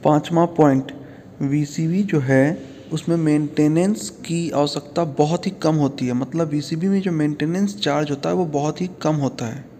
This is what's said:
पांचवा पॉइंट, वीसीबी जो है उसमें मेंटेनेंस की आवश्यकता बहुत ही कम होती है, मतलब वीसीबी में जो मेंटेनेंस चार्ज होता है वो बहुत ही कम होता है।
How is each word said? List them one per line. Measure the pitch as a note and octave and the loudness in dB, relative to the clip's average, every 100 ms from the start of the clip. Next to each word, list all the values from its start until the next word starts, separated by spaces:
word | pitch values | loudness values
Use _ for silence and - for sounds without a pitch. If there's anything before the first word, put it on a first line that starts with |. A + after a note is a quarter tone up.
पांचवा | - D3+ D3+ E3+ E3+ E3+ | 4 2 2 2 2 6
पॉइंट, | D3+ C3+ C3+ - - - - - | 6 6 0 -12 -18 -20 -20 -6
वीसीबी | C#3 D3 D3 - D#3+ F3+ | -2 0 -2 -2 0 0
जो | G3+ D#3+ | 0 0
है | C3 C3+ C#3 G3 - - - | 4 4 4 0 -10 -18 -8
उसमें | D#3 - E3+ | -6 -2 0
मेंटेनेंस | D#3 D3+ D3 D3+ D3+ D#3 F#3 G#3+ - - - | 2 2 0 2 2 4 2 0 -6 -12 -6
की | E3 E3 | -4 -2
आवश्यकता | C#3 D3 D3 - - E3 C#3 | 0 0 -2 -6 -4 -2 0
बहुत | D3+ F3 F#3+ | 0 2 -4
ही | |
कम | F3+ D#3 D#3 | -2 0 2
होती | C#3 C#3 B2 | 2 0 -2
है, | B2 | -2
मतलब | B2+ E3 D#3+ | -2 -2 -2
वीसीबी | D3 D3 D#3+ F#3+ | -2 -4 -2 0
में | G3 | 0
जो | F#3+ | 0
मेंटेनेंस | D#3+ D3+ D3 D3+ F3 G3+ G3 | 0 0 0 -2 0 -2 -2
चार्ज | D3 C#3+ D3+ | -2 0 0
होता | C#3 E3 | -2 -2
है | F3 | 0
वो | F3 | 0
बहुत | D3 D3 D#3 | 0 -2 -2
ही | F3+ - | -6 -4
कम | D#3 D#3 | -2 0
होता | C3+ - A#2 | 0 -2 -8
है। | C3 C3 - | -8 -14 -20